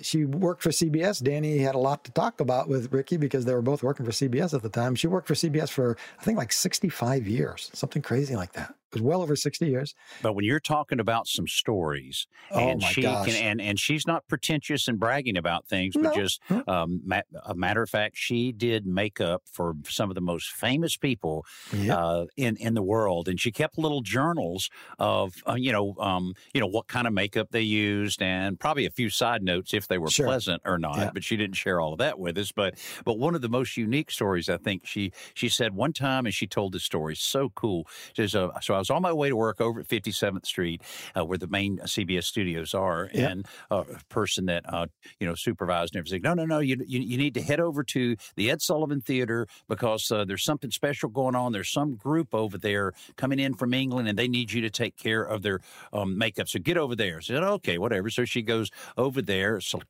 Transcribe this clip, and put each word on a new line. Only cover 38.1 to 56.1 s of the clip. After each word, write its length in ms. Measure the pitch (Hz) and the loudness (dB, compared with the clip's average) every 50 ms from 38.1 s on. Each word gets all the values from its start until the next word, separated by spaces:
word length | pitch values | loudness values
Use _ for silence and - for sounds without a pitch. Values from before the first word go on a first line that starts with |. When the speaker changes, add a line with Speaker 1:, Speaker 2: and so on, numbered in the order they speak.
| - | -2
Speaker 2:
She 100 | - 110 | -2 0
says, 140 | 98 104 | 2 2
uh, 140 | 104 92 90 - - | 2 2 0 -2 -4
"So 140 | - - 107 | -2 0 0
I 40 | 95 | 2
was 120 | 95 - | 2 2
on 120 | 131 165 185 | 0 2 2
my 100 | 180 165 | 0 0
way 180 | 151 143 139 | 2 0 2
to 60 | 135 | 2
work 240 | 110 113 110 104 - | 2 2 0 0 0
over 200 | 117 117 113 110 | 0 0 -2 -4
at 60 | 71 | -4
fifty-seventh 600 | - 120 107 98 117 95 - - 101 95 92 - | -2 -2 -2 -2 -2 -2 0 0 0 0 -2 -4
Street, 360 | - - - 90 85 85 85 - - - - - - - | -4 -2 -2 -2 -2 -2 -6 -8 -12 -16 -14 -14 -6 -4
uh, 80 | 95 82 | -4 -2
where 140 | 80 92 85 | -2 -2 -4
the 100 | 90 82 | -4 -2
main 320 | 85 98 98 98 98 - - | -2 0 0 0 -2 -4 -6
C 180 | 87 - - 101 | -4 -4 -2 -2
B 140 | 85 90 90 | 0 0 0
S 80 | 82 | -2
studios 480 | - - 113 98 90 85 82 82 - - | -2 -2 -2 -2 -2 -2 -4 -4 -2 -2
are, 360 | 98 95 95 85 82 92 - - | 0 0 2 0 0 -2 -2 0
Speaker 1:
Yep. 180 | - 123 117 | 0 0 0
Speaker 2:
and 160 | 92 92 101 - - - - - | 0 -4 -8 -10 -14 -16 -6 -2
a 140 | 104 95 82 - - - - - | -2 -2 -2 -4 -8 -16 -16 -6
person 360 | - 117 104 95 - - 92 | -2 0 0 0 0 0 0
that, 180 | 92 87 87 - - - | 0 0 -2 -2 -2 -2
uh, 140 | 85 85 82 - _ - - - - | -2 -2 -4 -6 _ -20 -20 -10 -4
you 80 | 104 | -4
know, 80 | 85 85 | -4 -2
supervised 600 | - - 120 104 - 95 85 87 85 85 85 - | -2 -2 -4 -2 -2 0 0 0 0 0 -2 -4
and 40 | 92 | -6
everything, 220 | 82 80 92 92 90 | -6 -4 -4 -2 0
'No, 120 | 147 175 | 0 0
no, 100 | 170 160 | 0 0
no, 140 | 160 160 151 | 0 0 0
you, 160 | 151 131 131 123 - | 2 0 0 -2 -2
you, 140 | - 131 123 | -4 -4 -4
you 160 | 135 101 123 | -2 -2 0
need 180 | 127 139 147 120 | 0 0 0 0
to 80 | 123 - | -2 0
head 160 | 147 147 156 | 2 2 2
over 240 | 170 170 151 143 135 | 2 2 0 -2 -2
to 320 | - - 131 127 120 117 110 - - - | -2 0 2 2 2 0 -2 -6 -8 -4
the 140 | - 101 117 | 0 0 2
Ed 100 | 147 160 | 2 2
Sullivan 400 | - - 175 151 156 143 147 139 | 2 2 2 2 2 0 0 -2
Theater 460 | - - 135 127 127 110 113 117 117 - - - - - | 0 0 0 0 2 0 0 0 -2 -4 -8 -12 -8 -6
because, 420 | 110 98 - 117 110 110 - - 117 | -4 0 2 2 2 0 0 0 0
uh, 120 | 104 104 | 0 0
there's 200 | 92 98 92 - | 0 -2 -2 0
something 260 | - 151 143 - 120 | 0 0 -2 -2 -6
special 380 | - - - 143 143 - - 127 | -4 -2 0 0 0 0 -4 -2
going 260 | 107 135 131 127 127 | -2 0 0 2 2
on. 180 | 123 123 123 117 | 0 0 0 -2
There's 200 | - - - - | -2 -2 -2 0
some 240 | 143 143 151 127 | 0 0 0 -2
group 380 | 104 - 135 151 165 160 - - | -2 -2 0 2 2 2 0 0
over 240 | 110 110 107 98 92 | 0 0 -2 -2 -2
there 340 | - 107 101 101 101 95 - - - - - | 0 0 2 2 0 0 -4 -6 -12 -20 -8
coming 220 | - - 131 139 135 | -4 -2 0 0 2
in 160 | 139 135 127 | 0 0 -2
from 180 | - 131 120 123 | -2 -2 0 0
England, 360 | 131 135 131 123 127 120 107 | 0 0 0 0 0 0 0
and 100 | 104 98 | 0 0
they 100 | 120 123 | 2 2
need 240 | 123 123 123 107 101 | 2 0 0 0 0
you 80 | 120 | -2
to 100 | 110 110 | -2 -2
take 260 | - - 120 101 - | -2 -2 -4 -4 -4
care 260 | - - 117 110 110 104 | -4 -2 0 0 2 0
of 200 | - 110 107 95 | 0 -2 -2 0
their, 180 | 104 98 92 - - - - - - - | 0 -2 -2 -4 -10 -20 -20 -12 -6 -4
um, 260 | 104 101 95 | -2 -2 0